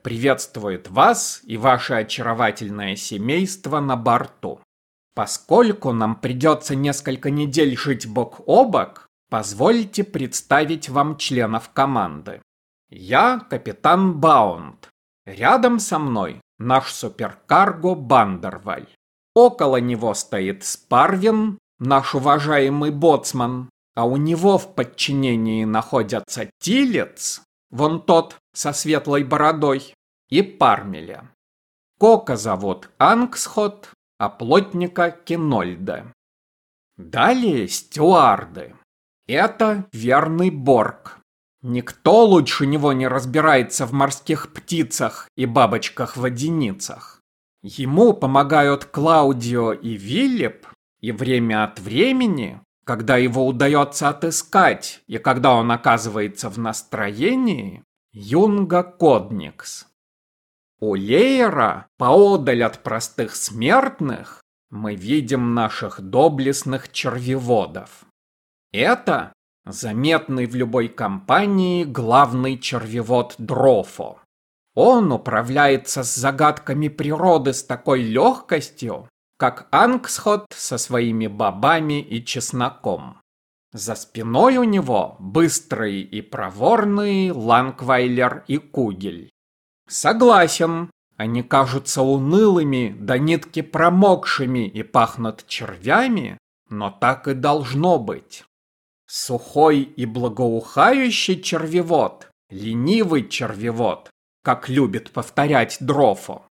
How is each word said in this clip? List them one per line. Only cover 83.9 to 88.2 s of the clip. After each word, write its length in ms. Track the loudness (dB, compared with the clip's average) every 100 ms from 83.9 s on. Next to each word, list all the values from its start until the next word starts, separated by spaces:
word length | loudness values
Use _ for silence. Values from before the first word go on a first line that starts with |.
| -12
спиной 640 | -12 -10 -4 4 4 4
у 60 |
него 520 | 2 0 0 -2 -2 -8
быстрые 800 | -4 0 2 0 -8 -6 -4 -6
и 200 | -8 -12
проворные 1080 | -10 -10 -10 0 2 2 2 -2 -2 -2 -2
Ланквайлер 1120 | -2 2 2 2 -4 0 2 2 2